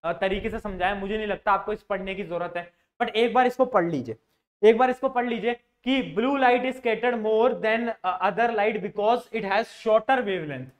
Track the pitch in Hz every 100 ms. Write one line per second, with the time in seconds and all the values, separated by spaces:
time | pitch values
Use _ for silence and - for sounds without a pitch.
0 | 165 170 190 202 214 220 208 185 180 202
1 | 196 214 214 190 - 196 196 208 _ 196
2 | 190 190 175 170 175 175 175 _ _ _
3 | 240 214 233 220 254 247 254 208 170 156
4 | 117 110 _ _ _ _ 208 226 254 247
5 | 269 254 240 233 208 240 _ _ - 269
6 | 190 160 247 277 254 247 254 254 240 220
7 | 240 240 214 220 247 220 208 226 233 220
8 | 185 180 185 196 233 226 208 214 190 202
9 | 208 240 - 226 202 196 226 - 226 220
10 | 220 269 208 185 156 135 131 _